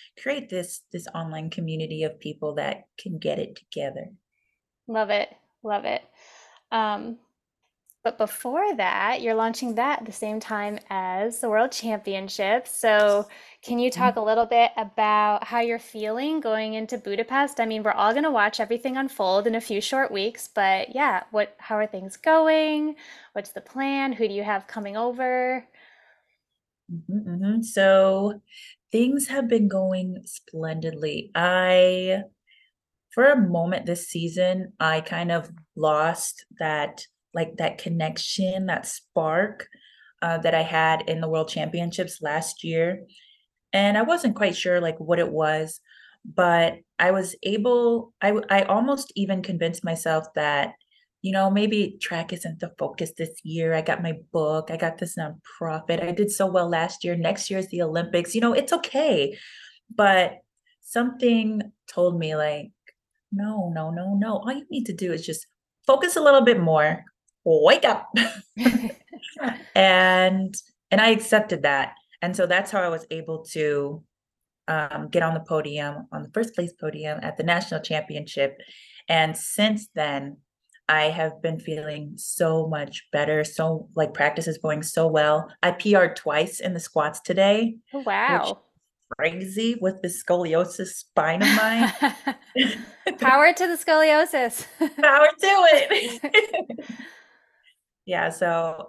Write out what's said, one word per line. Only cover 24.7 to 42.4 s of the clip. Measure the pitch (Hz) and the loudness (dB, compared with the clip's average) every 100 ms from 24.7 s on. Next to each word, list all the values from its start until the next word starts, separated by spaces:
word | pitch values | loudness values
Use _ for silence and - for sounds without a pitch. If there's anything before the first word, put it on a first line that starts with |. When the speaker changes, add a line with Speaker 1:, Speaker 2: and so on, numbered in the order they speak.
| 220 202 214 | -12 -8 -4
Speaker 2:
over? | 240 247 254 254 254 254 - _ _ _ _ _ _ _ _ _ _ _ _ | -4 -2 -2 0 -2 -4 -8 _ _ _ _ _ _ _ _ _ _ _ _
Speaker 1:
Mm-hmm, | 170 170 208 190 | -14 -6 -6 -6
mm-hmm. | 175 196 226 | -4 -2 -2
So | 226 202 190 190 190 190 202 208 _ - - - _ | -2 4 6 8 6 4 0 -4 _ -20 -20 -20 _
things | 220 247 277 277 | 0 2 0 -2
have | 269 233 | -2 0
been | 233 202 | 2 2
going | 190 190 185 185 180 - | 2 -2 -2 -4 -8 -14
splendidly. | - _ 160 160 160 160 151 151 147 - | -20 _ -8 -6 -6 -6 -6 -6 -6 -6
I, | 165 180 185 185 185 185 185 185 190 196 _ _ _ _ _ _ _ _ | 0 2 2 4 6 6 4 0 -2 -4 _ _ _ _ _ _ _ _
for | - 269 | 4 6
a | 269 | 6
moment | 185 170 170 185 170 | 4 2 -2 -4 -4
this | 175 - | -6 -6
season, | 165 165 170 185 185 - - | -6 -6 0 0 0 -6 -4
I | 160 160 | 0 0
kind | 160 170 170 | -2 -6 -2
of | 165 - - _ - | -2 -4 -18 _ -2
lost | 156 151 160 170 - - - - | 0 2 0 -2 -8 -12 -20 -6
that, | 160 151 147 - - _ _ | -4 -2 -4 -8 -20 _ _
like, | 170 160 160 | -6 -6 -2
that | 160 - | -4 -4
connection, | 170 170 160 160 - - 185 190 185 | -6 -2 -4 -4 -8 -4 -2 -2 -4
that | 160 - | -4 -6
spark, | - _ 175 156 165 208 - - - _ _ _ - | -14 _ -2 0 0 -2 -4 -18 -20 _ _ _ -8
uh, | 170 165 | -4 0
that | 160 160 | 0 0
I | |
had | 160 165 160 160 160 | 0 2 2 2 -2
in | 160 | -4
the | 160 | -2
World | 160 160 | -2 -2
Championships | 160 160 170 170 175 170 - | -4 -6 -4 -6 -6 -8 -6
last | 156 156 | -4 -4